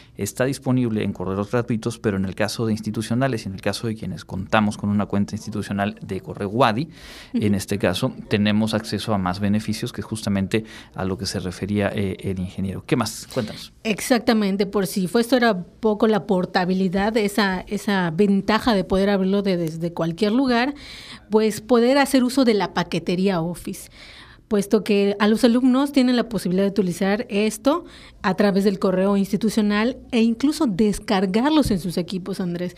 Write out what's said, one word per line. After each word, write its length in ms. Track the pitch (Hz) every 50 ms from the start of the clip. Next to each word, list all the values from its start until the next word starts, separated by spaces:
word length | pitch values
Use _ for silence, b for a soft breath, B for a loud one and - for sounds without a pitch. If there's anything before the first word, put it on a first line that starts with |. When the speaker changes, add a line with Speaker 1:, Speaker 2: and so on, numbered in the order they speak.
| B B B
Speaker 1:
está 280 | - 101 - - - 127
disponible 580 | 139 131 - - 135 127 127 123 117 107 104 101
en 100 | 101 92
correos 380 | - 90 95 95 101 104 -
gratuitos, 480 | - 120 117 - 117 107 - 120 117 -
pero 180 | - 110 98
en 80 | 95 95
el 80 | 95 90
caso 320 | - 104 98 - - 113
de 60 | 113
institucionales 760 | 107 107 - 107 104 117 107 - 120 123 135 135 123 107 -
y 40 | 98
en 40 | 95
el 80 | 92
caso 240 | - 104 98 - -
de 60 | 113
quienes 320 | 110 110 110 92 - - -
contamos 540 | - 101 95 92 - - 110 107 104 107
con 120 | - - 101
una 160 | 101 104 98
cuenta 300 | - 101 101 101 - 104
institucional 640 | 101 - 110 107 104 95 - 101 98 101 107 110 -
de 200 | - - 98 92
correo 260 | - 92 90 - 101
wadi, 400 | 95 104 120 135 117 104 120 165 - B B B B B B B B B
Speaker 2:
Ujú. 120 | 233 110
Speaker 1:
en 100 | 101 101
este 220 | 98 - - 101
caso 360 | 98 110 90 90 - 135 127 - - - -
tenemos 440 | 113 101 104 104 104 107 113 110 -
acceso 400 | 104 - - 107 98 - 117 107
a 40 |
más 240 | 98 92 90 90 98
beneficios, 500 | 104 98 104 107 - - 104 - 123 117
que 80 | - 104
es 60 | -
justamente 580 | - 113 107 - 104 98 98 95 87 - 110 110 B B B B B B
a 100 | - 95
lo 140 | 95 95
que 80 | 90 98
se 160 | - - 98
refería, 500 | 87 92 87 - 98 95 104 104 98 95 -
eh, 220 | 107 101 95 90 -
el 180 | - 98 95 92
ingeniero. 460 | 90 92 - - 95 95 87 85 -
¿Qué 100 | - 156
más? 320 | 127 110 - - - - - -
Cuéntanos. 400 | 131 110 - - - - - - _ -
Speaker 2:
Exactamente, 840 | 226 202 - - - 262 226 240 247 233 220 208 190 196 202 202
por 220 | 190 208 208 190
si 200 | - - 202 180
fue 120 | 165 - 233
esto 160 | 233 233 269
era 260 | 247 240 226 208 180
poco 460 | 170 - - - - 220 214 202 240
la 180 | 220 214 190 208
portabilidad, 920 | - 196 180 175 - - 196 185 180 185 190 190 180 180 196 196 220 220
esa, 480 | 240 208 202 - 233 202 190 185 180 -
esa 440 | - 214 190 - 214 202 190 180 170
ventaja 640 | 160 175 208 202 202 196 196 - 208 220 - 262 220
de 100 | 190 180
poder 240 | - 196 185 202 202
abrirlo 320 | 202 190 190 190 196 202
de, 160 | 196 196 180
desde 340 | 175 170 160 160 165 170 170
cualquier 400 | 170 - 165 165 165 165 214 208
lugar, 420 | 220 254 277 254 240 233 247 285 285 B B B B B B B B B B -
pues 300 | 202 214 220 220 208 220
poder 380 | - - 254 233 233 247 269
hacer 260 | 285 269 - - 262 247
uso 220 | 247 - 277 262
de 80 | 233 214
la 200 | 196 180 175 -
paquetería 680 | 180 175 170 - 165 143 - 180 180 190 196 190 170
Office, 480 | 160 175 170 - - - 190 - - - B B B B B B B B B B B
puesto 360 | - 220 202 196 - 233 214 214
que 320 | - 202 202 202 202 202 -
a 80 | 220 208
los 160 | 226 214 -
alumnos 480 | 233 226 254 254 254 247 262 294 277 285
tienen 240 | 269 247 254 247
la 100 | 240 226
posibilidad 380 | 240 214 180 - 180 180 185 196
de 60 | 202
utilizar 540 | 196 220 190 175 165 - 196 190 202 214 254 -
esto 560 | 214 202 214 220 220 - - 269 311 349 - B B B B B B B
a 140 | - 196 185
través 300 | - 208 202 185 196 196
del 120 | 208 190
correo 400 | 190 - 190 180 185 190 202 202
institucional 800 | 196 196 - 220 - - 208 - 220 208 208 208 208 220 254 269 - - -
e 100 | - 226
incluso 460 | 226 233 226 226 - 294 302 - 320
descargarlos 1040 | 240 180 160 220 208 190 - - - 214 185 202 190 185 226 254 302 311 302 247 -
en 80 | 208 170
sus 180 | - 175 -
equipos, 420 | 185 170 - 190 185 180 208 185 -
Andrés. 360 | 185 175 175 170 180 175 -